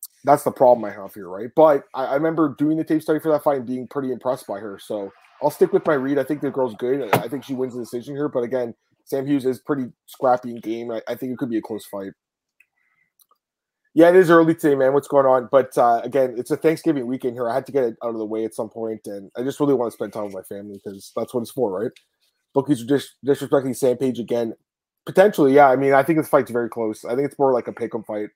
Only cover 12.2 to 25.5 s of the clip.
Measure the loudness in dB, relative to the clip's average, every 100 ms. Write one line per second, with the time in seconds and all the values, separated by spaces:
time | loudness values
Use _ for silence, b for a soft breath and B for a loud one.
12.2 | _ _ _ _ _ _ _ _ _ _
13.2 | _ _ _ _ _ _ _ 6 8 8
14.2 | 8 6 6 2 2 4 4 2 2 4
15.2 | 4 2 4 2 2 2 2 2 0 -2
16.2 | -2 -2 -6 -2 0 0 -2 -2 -4 -6
17.2 | -6 -4 -4 -4 -4 -2 -2 -4 -8 -6
18.2 | -6 -4 -6 -6 -10 -8 -8 -8 -12 -14
19.2 | -12 -8 -6 -2 0 2 0 -6 -8 -8
20.2 | -10 -10 -14 -14 -14 -14 -14 -16 -12 -8
21.2 | -6 -6 -6 -4 -4 -2 -6 -10 _ _
22.2 | _ _ _ -2 0 -2 0 -2 -2 _
23.2 | -2 -2 0 -2 -2 0 0 0 -2 -4
24.2 | -4 -2 -4 -6 _ _ _ _ -2 4
25.2 | 4 4 6